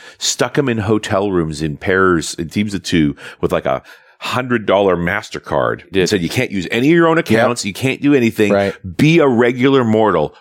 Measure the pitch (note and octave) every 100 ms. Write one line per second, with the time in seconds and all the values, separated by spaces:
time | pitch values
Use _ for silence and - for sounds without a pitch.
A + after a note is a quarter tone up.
0 | - - - - B2+ - C#3 A2+ G2+ G#2+
1 | - G2+ G2+ F#2 D#2+ D2 D#2 D2 - F#2+
2 | F#2+ E2+ D2 - E2 G#2+ G#2+ G2 - F2+
3 | D2+ - - - E2 E2+ C#2+ C2 - -
4 | _ - - A#2 B2+ A#2+ G2 G2 G2+ F2
5 | E2+ G2+ - D2 - D2+ A#1+ A1+ - F#2+
6 | F2 G#2 E2 - B2+ G2 E2+ A2+ C3+ E3+
7 | E3 D#3+ E3 - A2+ A#2+ G2+ F#2 C3+ B2
8 | C#3+ C#3+ A#2 - G#2 G2+ G2+ - G2 E2
9 | D3 E3 C#3+ A#2 A#2+ B2+ C3 C3+ A#2 A2
10 | G#2+ F2 D2 -